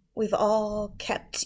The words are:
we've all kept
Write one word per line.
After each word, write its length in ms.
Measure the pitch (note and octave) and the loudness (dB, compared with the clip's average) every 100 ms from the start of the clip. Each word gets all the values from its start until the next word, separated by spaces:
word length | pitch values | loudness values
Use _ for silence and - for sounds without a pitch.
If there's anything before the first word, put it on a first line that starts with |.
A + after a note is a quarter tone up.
| _ | _
we've 200 | - G#3+ | -4 0
all 600 | G#3 G#3 A3 G#3+ G#3 G#3 - | 2 4 4 2 -2 -6 -6
kept 460 | - G3+ - - | -4 -4 -4 -6